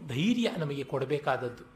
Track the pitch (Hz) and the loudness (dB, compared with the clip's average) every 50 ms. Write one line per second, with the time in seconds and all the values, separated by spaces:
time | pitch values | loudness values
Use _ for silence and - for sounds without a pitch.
0 | 165 143 120 135 175 226 240 247 226 202 - 180 156 143 143 139 131 - 139 131 | -8 -4 -2 2 4 4 4 4 2 2 0 0 -2 -2 -2 -4 -4 -2 -2 -2
1 | 131 127 147 143 - 143 131 127 127 120 113 - - - - | 0 0 0 0 2 2 0 0 0 -4 -6 -8 -16 -18 -12